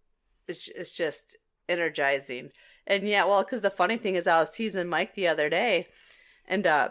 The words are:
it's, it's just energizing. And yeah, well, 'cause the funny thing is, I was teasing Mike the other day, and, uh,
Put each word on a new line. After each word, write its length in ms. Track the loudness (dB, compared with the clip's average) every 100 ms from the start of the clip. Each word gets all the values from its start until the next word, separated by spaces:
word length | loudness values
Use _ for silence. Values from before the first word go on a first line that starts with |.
| _ _ _ _ -16
it's, 220 | -14 -12
it's 220 | -8 -6
just 460 | -4 -2 -2 -4 -12 _ _ -4
energizing. 840 | -2 -2 0 0 0 -2 -6 -12 _ -20 _ -2
And 220 | -2 2
yeah, 160 | 2
well, 180 | 4 4
'cause 200 | 2 0
the 80 | -2
funny 260 | 0 0 0
thing 200 | -2 0
is, 100 | 4
I 100 | 4
was 120 | 4
teasing 360 | 0 -2 -2 -2
Mike 280 | -2 -2
the 140 | -2 0
other 200 | 0 0
day, 400 | 0 2 0 -2 -16 -20 -20 -20 _ -6
and, 200 | 0 2
uh, 240 | 2 0